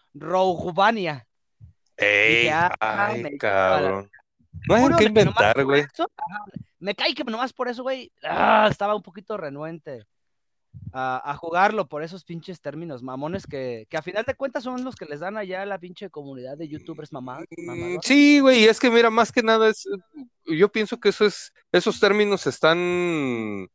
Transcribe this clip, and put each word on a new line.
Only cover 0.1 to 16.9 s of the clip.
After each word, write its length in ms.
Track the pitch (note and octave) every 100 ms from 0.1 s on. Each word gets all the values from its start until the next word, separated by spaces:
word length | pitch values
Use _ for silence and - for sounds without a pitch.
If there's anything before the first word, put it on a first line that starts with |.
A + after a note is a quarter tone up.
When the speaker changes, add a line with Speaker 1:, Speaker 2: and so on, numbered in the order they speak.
Speaker 1:
Roguevania. 1120 | D3 D#3 F#3 F#3+ E3 F3 E3+ G#3 A3 E3+ C#3 - _ _ _ - _ _ -
Speaker 2:
Ey, 500 | G2+ G#2 A2 A#2 A#2+
Speaker 1:
Dije, 40 |
Ah, 220 | D#3 F3+ -
Speaker 2:
ay, 420 | A2 G#2+ G#2 A#2
Speaker 1:
me 80 | C#3+
lleva 520 | C#3+ G#2+ G2 F#2+ F#2
la 100 | F#2+
Speaker 2:
cabrón. 180 | G2 G2+ _ _ _ _ - C3+
No 60 | G#3+
hay 80 |
Speaker 1:
Juro 120 | C4+ E4
Speaker 2:
que 80 |
Speaker 1:
de 80 | G#3+
que 100 | G#3+
nomás 260 | G3 A#3 G#3
Speaker 2:
inventar, 60 | C3+
Speaker 1:
por 40 | C3+
Speaker 2:
güey. 180 | C#3+ D3
Speaker 1:
eso, 160 | - D#4+ -
ajá, 300 | - G#3 G#3 - - _
me 160 | F#3+ G3+
cae 180 | E4+
que 120 | C#4+ B3+
nomás 260 | A3 B3+
por 160 | - B3
eso, 160 | A#3+
güey, 280 | B3+ C4 - _
ah, 440 | - E3 G#3 G#3+ G#3+
estaba 240 | - G3+ G#3+
un 80 |
poquito 320 | - G#3 - G#3
renuente 720 | D3+ C#3+ D#3 E3 D3+ B2 G2+ _ _ _ _ _ _ - -
a, 360 | C3 C3 B2+ C#3+
a 60 | C#3+
jugarlo 520 | E3 F3 G3+ G#3+ E3
por 160 | D3
esos 200 | D#3+ F#3
pinches 380 | - E3+ F#3 F3
términos 420 | C#3+ D3+ E3+ B2
mamones 440 | B2+ C3 D3+ F#3+ -
que, 380 | C#3 B2+ A#2 A2
que 80 | D#3+
a 40 |
final 220 | F3+ G3
de 120 | B3+ -
cuentas 280 | C4+ C#4+
son 200 | A#3 B3+
los 120 | B3+ -
que 100 | D#3+
les 140 | D3
dan 160 | F3+ G#3+
allá 280 | F#3+ F#3
a 20 | G3+
la 140 | F#3+
pinche 300 | F3+ - F#3+
comunidad 480 | D3+ C#3 C3 B2+ D3
de 120 | D#3
youtubers 420 | D3+ -